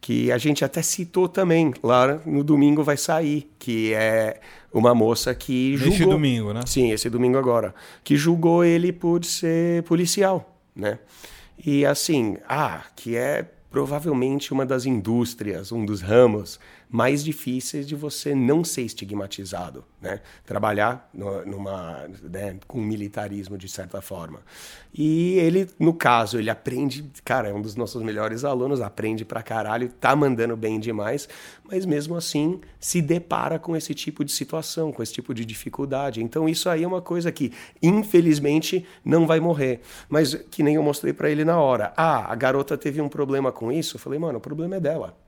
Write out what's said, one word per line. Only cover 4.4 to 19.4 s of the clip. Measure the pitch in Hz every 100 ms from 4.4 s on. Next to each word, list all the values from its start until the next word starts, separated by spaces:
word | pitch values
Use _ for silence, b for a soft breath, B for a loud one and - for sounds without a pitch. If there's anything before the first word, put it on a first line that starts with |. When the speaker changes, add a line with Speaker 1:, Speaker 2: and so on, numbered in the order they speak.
| B B B
Speaker 1:
uma | - 117
moça | 120 110 113 -
que | 123 - 127 131
Speaker 2:
Neste | 127 135 196
Speaker 1:
julgou | 180
Speaker 2:
domingo, | 156 147 120 107
né? | 107
Speaker 1:
Sim, | 120 - 120
esse | 107 123
domingo | 117 123 127
agora, | 131 120 104 - B B
que | - 143
julgou | 151 170 170 170
ele | 175 170 175
por | 175 175 175
ser | 170 - 170 165 170 170
policial, | 165 170 175 - 190 185 - _ _
né? | - 104 110 - B B B B - -
E | 143
assim, | 143 143 - 151 110 92 -
ah, | 135 143 82 - -
que | - 117
é | 127 147 170 _ _
provavelmente | 135 139 147 165 135 127 139 -
uma | 135
das | 131 131 131
indústrias, | 123 98 117 117 - 104 87 98
um | 113
dos | 107 104
ramos | 92 113 123 104 90 - B B B
mais | 117 123 143
difíceis | 151 143 - 127 - 151 139
de |
você | 147 147 - -
não | 139 123 156
ser | 165 -
estigmatizado, | 117 - 98 104 98 -